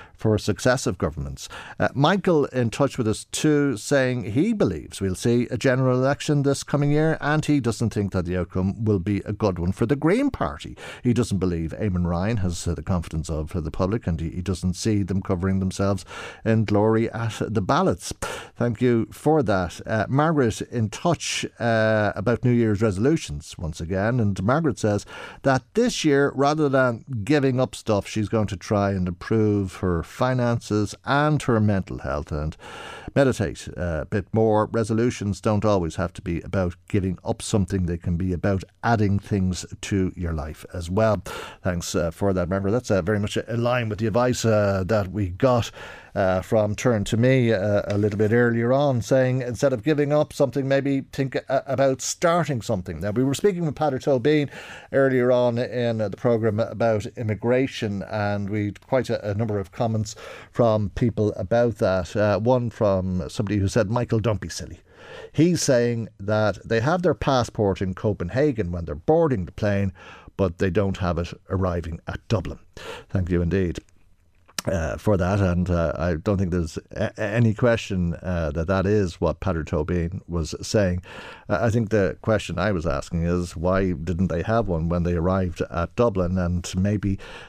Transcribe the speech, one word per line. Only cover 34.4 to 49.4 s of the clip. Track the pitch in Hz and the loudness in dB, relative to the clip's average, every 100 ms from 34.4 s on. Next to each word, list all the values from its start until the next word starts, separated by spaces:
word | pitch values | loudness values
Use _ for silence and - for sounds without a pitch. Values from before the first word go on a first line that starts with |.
| 110 107 107 | 4 4 2
Resolutions | 110 110 110 123 - 101 95 | 0 0 2 0 0 -4 -2
don't | 117 104 | 0 2
always | 107 98 82 - | 2 2 0 -2
have | 87 | -6
to | - | -6
be | - 82 | -6 -6
about | - 98 90 - - | -4 -2 -2 -4 -4
giving | 107 95 85 | -2 -2 -4
up | - - | -6 -6
something. | - 107 92 98 85 | -2 0 0 0 -2
They | 87 | -4
can | 92 85 | -2 -2
be | 92 | -2
about | 87 104 95 - _ | -2 0 -2 -4 _
adding | 117 113 104 101 | 0 2 2 0
things | - 104 92 87 - - | 0 0 0 -2 -8 -12
to | - 101 92 - | -2 0 0 -2
your | 85 | -6
life | 78 73 76 - | -4 -8 -12 -12
as | 85 85 | -10 -4
well. | 95 110 98 - - - - | 0 2 2 -2 -12 -14 -8
Thanks, | 98 87 - | -4 -4 -2
uh, | 95 82 | -2 -2
for | - 101 | 0 0
that. | 92 | 0
Remember, | 85 95 98 | 0 0 0
that's, | 120 - | 0 2
uh, | 95 | 0
very | 87 107 | 2 0
much | 107 110 | 0 -4
in | - 117 | -4 -2
line | 120 123 110 | 0 0 -2
with | 104 | -2
the | 113 | 0
advice, | 117 123 117 | 2 2 2
uh, | 113 107 101 98 87 | 2 4 4 2 2
that | 110 92 | 0 0
we | 92 95 | -2 -4
got, | 92 131 120 - - - - - | 0 2 2 0 -8 -18 -18 -8
uh, | 101 92 92 | 0 2 2
from | - 113 104 | 2 2 2
Turn | 104 127 110 | 0 0 2
to | 98 110 | 0 2
Me, | 127 135 117 | 4 4 4
uh, | 104 104 101 - | 2 2 0 0
a | 104 | 0
little | 104 101 | 0 2
bit | 107 | 2
earlier | 120 120 117 117 | 4 4 2 2
on, | 135 143 123 | 2 2 0
saying | - 135 127 131 | 2 2 2 0